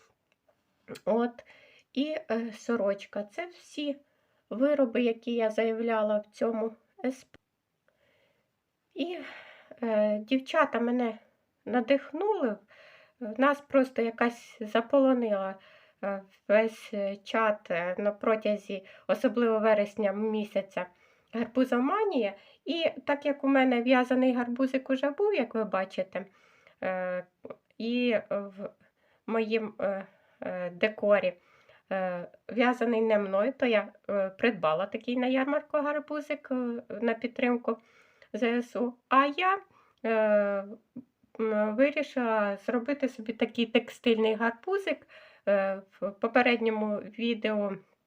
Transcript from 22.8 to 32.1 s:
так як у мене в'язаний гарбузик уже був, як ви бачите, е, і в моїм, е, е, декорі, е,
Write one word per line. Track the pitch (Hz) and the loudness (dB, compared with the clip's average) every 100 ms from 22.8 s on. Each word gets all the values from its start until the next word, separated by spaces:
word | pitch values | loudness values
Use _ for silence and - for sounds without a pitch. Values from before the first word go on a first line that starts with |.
| 320 - - | -2 -2 -2
так | 285 294 | -2 -2
як | 277 | 0
у | 269 | 2
мене | 269 262 240 | 4 4 2
в'язаний | 240 254 247 254 262 | 4 4 4 2 2
гарбузик | 247 240 240 262 262 262 | 2 -2 -2 0 -2 -2
уже | 262 285 | -2 -2
був, | 294 415 | 0 0
як | 370 226 | 0 -2
ви | 226 | -4
бачите, | 202 190 190 - 185 180 190 _ _ _ _ _ | -2 -2 -2 -6 -6 -6 -8 _ _ _ _ _
е, | 185 185 185 180 175 _ - - _ - | -6 -4 -4 -6 -10 _ -18 -18 _ -8
і | 226 240 247 208 - | -4 0 2 0 -2
в | 202 202 190 202 - _ _ _ _ - | -6 -6 -12 -14 -14 _ _ _ _ -4
моїм, | 226 214 220 220 - | -2 0 -2 -4 -4
е, | 196 196 - _ _ _ | -4 -4 -8 _ _ _
е, | - 185 180 | -10 -6 -8
декорі, | 175 214 214 208 202 180 175 _ _ _ _ - | -2 -2 0 2 4 2 -4 _ _ _ _ -6
е, | 190 185 | -4 -2